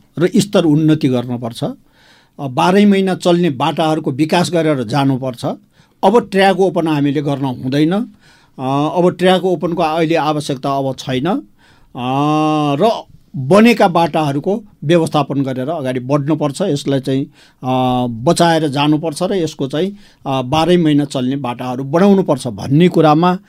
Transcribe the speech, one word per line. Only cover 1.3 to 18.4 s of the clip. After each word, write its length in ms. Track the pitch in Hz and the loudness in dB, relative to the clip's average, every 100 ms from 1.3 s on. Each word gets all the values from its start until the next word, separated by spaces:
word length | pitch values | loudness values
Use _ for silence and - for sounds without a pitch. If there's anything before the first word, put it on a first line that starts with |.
| 120 120 117 135 269 _ _ _ _ _ - | -8 -8 -6 -8 -8 _ _ _ _ _ -12
अ, 60 | 139 | -6
बाह्रै 380 | 127 175 196 | -2 2 4
महिना 300 | 208 196 190 | 4 4 0
चल्ने 360 | 175 180 175 175 | 0 0 2 0
बाटाहरूको 600 | 127 151 160 160 156 156 | 0 -2 0 0 0 -2
विकास 400 | 127 151 180 156 | -2 0 0 0
गरेर 320 | 170 156 139 | 0 0 -2
जानुपर्छ। 600 | 107 143 135 127 131 120 143 - _ _ _ _ | -2 0 0 0 -4 -6 -8 -8 _ _ _ _
अब 240 | 196 233 - | 2 2 2
ट्र्याक 280 | 190 196 185 | 2 2 4
ओपन 280 | 190 170 160 | 0 0 0
हामीले 340 | 151 143 143 | 0 0 0
गर्न 220 | 143 135 | -2 -2
हुँदैन। 480 | 135 123 131 143 156 | -4 -6 -4 0 0
अ, 1000 | 196 254 - _ _ _ - 131 139 151 180 | 0 -4 -10 _ _ _ -8 -4 -2 0 0
अब 200 | 180 180 | 0 2
ट्र्याक 260 | 180 185 | 2 2
ओपनको 380 | 185 170 170 170 | 0 -2 -2 -2
अहिले 320 | 160 160 156 | -2 0 0
आवश्यकता 560 | 160 147 151 147 135 143 | 0 0 -2 -4 -6 -4
अब 260 | 139 135 127 | -2 -4 -6
छैन। 280 | - 131 160 | -6 -4 -2
अ, 800 | 269 302 _ _ _ _ - 123 135 147 151 156 151 147 143 | -4 -6 _ _ _ _ -10 -4 -2 0 0 0 0 0 0
र 220 | 214 208 - - _ 185 | 0 0 -8 -20 _ -8
बनेका 520 | 131 196 233 226 202 | 2 6 6 6 4
बाटाहरूको 760 | 170 170 165 151 139 185 220 - _ | 2 0 0 -2 -2 -2 -4 -6 _
व्यवस्थापन 580 | 143 170 156 151 139 139 | 0 2 2 0 -2 -2
गरेर 260 | 135 127 131 | -4 -4 -6
अगाडि 320 | 165 127 127 | -6 -4 -4
बढ्नुपर्छ। 600 | 127 147 139 156 147 135 | -2 -2 0 -2 -2 -2
यसलाई 380 | 190 143 139 139 | -2 -2 -2 -2
चाहिँ, 240 | 135 135 143 _ _ _ | -2 -4 -4 _ _ _
अ, 440 | 127 131 127 123 123 | -4 0 0 0 -2
बचाएर 580 | 113 135 170 | -2 0 2